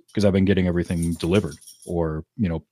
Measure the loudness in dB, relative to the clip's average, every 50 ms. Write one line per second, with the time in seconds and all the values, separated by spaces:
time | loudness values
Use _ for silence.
0 | _ _ _ 2 2 4 4 4 4 4 4 2 2 2 0 0 -2 -2 -2 -2
1 | -2 -2 -2 -2 -2 2 2 2 0 0 -8 -12 -20 -20 -20 _ _ -6 -4 -4
2 | -2 -2 -4 -8 -10 -12 _ -4 -2 -2 -2 -6 -8 _